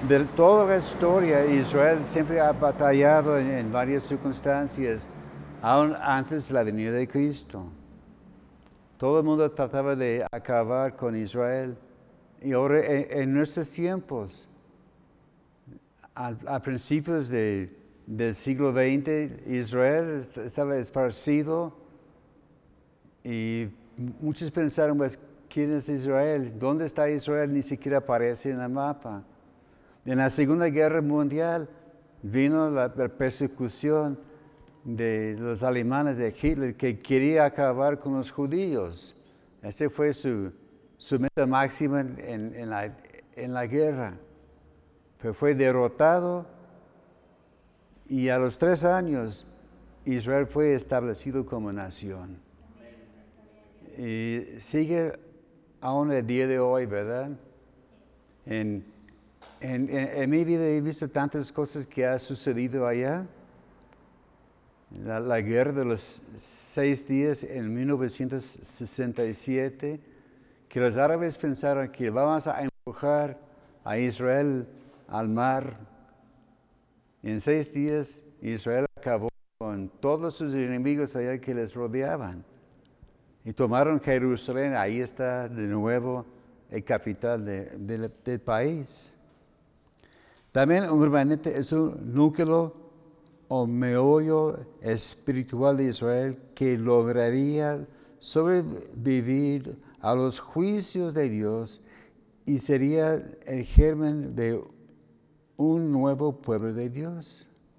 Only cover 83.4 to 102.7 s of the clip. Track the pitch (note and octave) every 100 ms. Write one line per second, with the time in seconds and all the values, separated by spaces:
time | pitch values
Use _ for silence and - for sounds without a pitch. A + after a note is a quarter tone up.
83.4 | A2+ A2 B2 B2 C#3+ D3+ C#3+ C3 B2+ A#2+
84.4 | - B2+ C#3 B2+ G2 A2+ B2 - B2+ B2+
85.4 | A#2+ A#2 G#2 G#2 G#2+ A#2+ B2 B2 A#2+ -
86.4 | - _ _ A2 - A2 - G2 A#2+ A#2+
87.4 | G#2 G2 G2 - G2+ A2+ A2 - - A#2+
88.4 | - A2 C#3 D#3+ C3+ - - - - _
89.4 | _ _ _ _ _ _ - _ _ _
90.4 | _ C3 C#3 F3+ F#3+ D#3 D3+ C#3+ C#3 D3+
91.4 | D#3 C3 C#3+ D#3 D#3+ C#3+ A#2 B2+ D3+ D3+
92.4 | D#3+ E3 E3 - - - - _ _ _
93.4 | _ C3 A#2+ A#2+ B2+ B2 C3+ D3+ D#3 D#3
94.4 | D#3 D3+ B2+ - - A2+ - - - C3
95.4 | B2+ A#2+ C#3 C#3 C3+ A2+ A#2+ B2 C3+ B2+
96.4 | - - C3+ A#2+ A#2 A#2+ A#2 A#2+ A#2 B2+
97.4 | C#3+ D3+ D3 D3 C#3+ - - - - D#3
98.4 | E3 F3+ D#3 - - B2 B2 C3 A#2 C3+
99.4 | C#3+ C#3+ C3 A2 - - G2+ B2 C3 B2
100.4 | - D#3+ F#3+ G#3 F#3 F3+ F3 D#3 C#3 G#2+
101.4 | G#2 A2+ A2 - - - - _ _ _
102.4 | - C#3 -